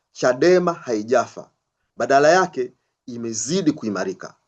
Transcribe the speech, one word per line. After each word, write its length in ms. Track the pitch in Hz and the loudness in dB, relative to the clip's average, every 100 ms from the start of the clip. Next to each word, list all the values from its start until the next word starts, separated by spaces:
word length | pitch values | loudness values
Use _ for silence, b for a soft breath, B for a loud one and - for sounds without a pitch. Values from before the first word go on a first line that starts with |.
| _ | _
chadema 640 | - 131 131 170 180 175 | -4 -2 2 4 4 2
haijafa. 760 | 170 - 110 107 123 113 - - _ _ _ _ - | -4 -4 -6 0 0 0 -10 -20 _ _ _ _ -8
Badala 320 | 120 139 147 | 0 4 4
yake, 440 | 180 175 131 123 _ _ _ - | 4 2 -4 -8 _ _ _ -16
imezidi 640 | 120 117 110 117 185 156 | -10 -10 -8 -4 -2 -2
kuimarika. 640 | - 110 95 95 92 - _ | -2 -4 -6 -6 -8 -14 _